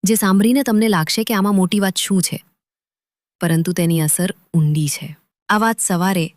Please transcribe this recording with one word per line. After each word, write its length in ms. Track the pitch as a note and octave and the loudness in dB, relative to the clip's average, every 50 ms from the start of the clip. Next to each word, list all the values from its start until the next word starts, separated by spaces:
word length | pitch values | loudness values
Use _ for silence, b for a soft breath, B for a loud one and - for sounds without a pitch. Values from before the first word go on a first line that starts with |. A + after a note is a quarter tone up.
| - | 2
જે 120 | F#3 A3+ | 0 0
સાંભળીને 480 | G#3+ - G3 F#3+ G3 G#3 A3+ B3 C#4 C#4 | 2 2 2 2 4 4 4 2 2 2
તમને 240 | C4 A3 G#3 A3 A3+ | 2 2 2 2 2
લાગશે 360 | G#3 E3+ D#3 D#3 - - A3 | 2 0 0 -2 -2 -4 -2
કે 100 | - A#3+ | -2 -2
આમાં 220 | G3 F#3+ G3+ G#3 | 0 0 2 2
મોટી 240 | G3 F#3 F3 - G#3 | 2 2 2 0 0
વાત 180 | G3 F#3+ F#3 - | 0 0 -2 -4
શું 240 | - - G3 F#3+ | -4 0 0 0
છે, 240 | E3+ - - - - _ _ _ _ _ _ _ _ _ _ _ _ _ _ _ _ _ _ _ | 0 -2 -4 -8 -14 _ _ _ _ _ _ _ _ _ _ _ _ _ _ _ _ _ _ _
પરંતુ 300 | - E3+ E3 D#3+ E3 F3 | -2 0 0 0 0 0
તેની 300 | F3+ - F3 E3 E3+ E3 | 0 0 0 0 0 0
અસર 340 | D#3 D3+ - - F3 F#3+ - _ _ _ - | 0 0 -2 -2 -2 -4 -6 _ _ _ 0
ઊંડી 340 | E3+ D#3 D3+ D3+ D#3 D3+ C#3+ | 0 2 2 0 0 -2 -2
છે. 300 | - - - C#3+ D3+ - _ _ _ _ _ _ | -4 -8 -10 -12 -14 -16 _ _ _ _ _ _
આ 80 | G#3 G#3+ | 0 0
વાત 220 | G#3+ A3+ A3+ - | 2 0 0 -2
સવારે 540 | - - F#3+ E3+ F3+ F#3+ G3 F3+ D#3+ E3+ _ | -2 -2 0 0 0 0 0 0 -2 -4 _